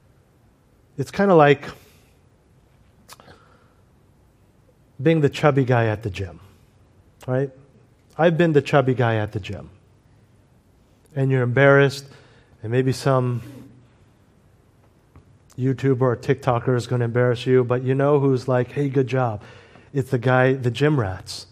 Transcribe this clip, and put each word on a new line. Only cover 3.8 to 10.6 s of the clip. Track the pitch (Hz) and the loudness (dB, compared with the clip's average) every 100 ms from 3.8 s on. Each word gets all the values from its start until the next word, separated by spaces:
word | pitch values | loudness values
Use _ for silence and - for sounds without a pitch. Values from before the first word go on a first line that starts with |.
| _ _ _ _ _ _ _ _ _ _ _ - | _ _ _ _ _ _ _ _ _ _ _ -4
being | 143 165 | 0 2
the | 139 | 2
chubby | - 151 139 123 | 2 2 2 2
guy | 120 113 | 2 0
at | 104 | -2
the | 107 | -6
gym, | 90 90 82 - _ _ _ _ _ _ _ - | -10 -12 -14 -20 _ _ _ _ _ _ _ -6
right? | 127 139 - _ _ _ _ _ - | -4 -4 -8 _ _ _ _ _ 0
I've | 170 156 | 2 2
been | 170 | 2
the | 143 | 2
chubby | 135 143 131 | 2 2 2
guy | 123 117 110 | 0 0 -2
at | 107 | -4
the | 107 | -8
gym. | 92 90 71 - _ _ _ _ _ _ _ _ | -10 -14 -16 -20 _ _ _ _ _ _ _ _